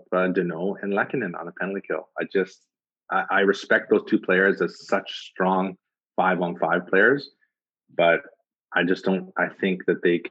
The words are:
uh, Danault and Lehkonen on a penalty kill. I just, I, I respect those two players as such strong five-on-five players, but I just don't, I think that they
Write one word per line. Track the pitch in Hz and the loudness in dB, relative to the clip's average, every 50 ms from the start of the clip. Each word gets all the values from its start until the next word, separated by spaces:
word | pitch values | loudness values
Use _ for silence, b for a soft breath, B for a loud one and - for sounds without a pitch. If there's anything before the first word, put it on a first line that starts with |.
| - _ | -8 _
uh, | 92 92 92 92 | 0 0 2 2
Danault | 90 98 90 87 80 80 90 101 95 - | 0 0 -2 -2 -4 -4 -4 -4 -4 -4
and | 104 101 | -4 -2
Lehkonen | 98 104 123 - - 135 110 87 85 82 | -2 -2 -2 -2 -4 -4 -6 -6 -8 -10
on | 82 87 | -12 -12
a | |
penalty | - - 104 98 98 98 - | -10 -8 -8 -6 -6 -8 -6
kill. | - 80 80 - - _ 82 | -6 -8 -8 -8 -10 _ -10
I | 85 - | -8 -2
just, | - 98 90 - - _ _ _ _ _ _ _ _ _ _ - | -2 -2 -2 -2 -6 _ _ _ _ _ _ _ _ _ _ -4
I, | 90 95 92 - | -4 -4 -2 0
I | 95 98 | 0 2
respect | 98 98 95 - - - 110 110 - - | 2 2 2 0 0 0 0 0 2 2
those | 110 98 - | 0 0 2
two | - 107 104 | 0 -2 0
players | - - 92 92 95 98 95 - | 2 2 4 4 4 4 4 2
as | 90 85 - - - | -2 -4 -4 -10 -4
such | - 101 95 - - - - - - | -2 -2 -2 -2 -6 -12 -14 -16 -14
strong | - - 92 92 95 92 98 95 90 - _ _ _ _ _ _ _ | -4 -2 0 2 2 0 0 -4 -6 -12 _ _ _ _ _ _ _
five-on-five | - 90 92 92 90 90 85 82 - - 82 87 90 90 | 0 0 2 0 0 -2 -4 -2 -4 -2 0 0 -2 0
players, | - 95 95 107 120 143 143 - - _ _ _ _ _ _ _ _ _ _ _ _ _ | 2 4 4 6 6 4 2 -2 -10 _ _ _ _ _ _ _ _ _ _ _ _ _
but | 85 85 85 82 - - - _ _ _ _ _ _ _ _ - | 2 4 4 4 2 -2 -10 _ _ _ _ _ _ _ _ -2
I | 92 90 | -2 0
just | 87 92 - - | 0 -2 -2 0
don't, | 95 95 92 92 - - | -2 -2 -2 -4 -6 -4
I | 92 90 87 - - | -4 -4 -4 -4 -4
think | 98 95 92 90 - | -4 -2 -2 -2 -2
that | - 85 - | -2 -2 0
they | - 87 85 82 - - | 2 0 0 0 -2 -2